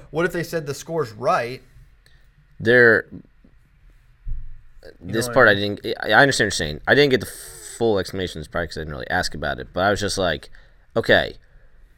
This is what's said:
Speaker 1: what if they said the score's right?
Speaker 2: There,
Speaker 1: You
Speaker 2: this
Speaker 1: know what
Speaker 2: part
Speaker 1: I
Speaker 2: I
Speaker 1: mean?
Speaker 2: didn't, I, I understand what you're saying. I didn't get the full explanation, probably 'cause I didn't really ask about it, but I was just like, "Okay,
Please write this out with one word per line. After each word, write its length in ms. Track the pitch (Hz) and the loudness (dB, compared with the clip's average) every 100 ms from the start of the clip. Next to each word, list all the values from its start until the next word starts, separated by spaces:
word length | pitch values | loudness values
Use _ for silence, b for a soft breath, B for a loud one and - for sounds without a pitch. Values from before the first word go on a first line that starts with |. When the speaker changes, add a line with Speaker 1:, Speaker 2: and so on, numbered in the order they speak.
| B | B
Speaker 1:
what 160 | 147 180 | -2 -2
if 80 | |
they 80 | 175 | -2
said 220 | 165 170 143 | -6 -6 -6
the 80 | |
score's 380 | 135 - 165 123 | -10 -8 -6 -6
right? 500 | 107 131 175 120 131 _ - - _ _ _ _ _ _ - | -4 -2 -2 -2 -10 _ -20 -20 _ _ _ _ _ _ -4
Speaker 2:
There, 480 | 110 123 120 107 - - - _ _ _ _ _ _ _ _ _ - - - - - - | 4 8 8 6 0 -16 -20 _ _ _ _ _ _ _ _ _ -6 -6 -6 -12 -18 -20
Speaker 1:
You 300 | - - 90 | -20 -18 -6
Speaker 2:
this 120 | 110 120 | -4 0
Speaker 1:
know 40 | |
what 40 | |
Speaker 2:
part 140 | 123 117 | 4 4
Speaker 1:
I 20 | |
Speaker 2:
I 40 | 101 | 4
Speaker 1:
mean? 200 | 101 101 | -2 -6
Speaker 2:
didn't, 220 | 113 - | -8 -8
I, 60 | - | 2
I 100 | 107 | 4
understand 260 | 139 - 107 | 4 4 0
what 120 | - | -2
you're 80 | 78 | -6
saying. 140 | 76 - | -6 0
I 80 | 127 | 4
didn't 160 | 147 | 4
get 80 | 127 | 2
the 100 | - - - - - - | -2 -14 -18 -18 -16 -4
full 220 | 117 101 | 0 0
explanation, 440 | 92 95 90 82 76 | -2 -6 -8 -8 -10
probably 160 | 85 82 | -8 -8
'cause 100 | 82 | -8
I 40 | |
didn't 120 | 78 | -10
really 160 | 71 60 | -10 -4
ask 240 | 90 - | -2 -2
about 260 | 78 73 64 | -4 -8 -8
it, 80 | 67 | -8
but 80 | 87 | -2
I 80 | 98 | 0
was 80 | 98 | 0
just 180 | 98 - | -2 -2
like, 320 | 90 73 - b b b b 117 | -2 -4 -8 b b b b -4
"Okay, 400 | 113 101 71 - _ - - - - | 4 4 2 -8 _ -20 -20 -20 -20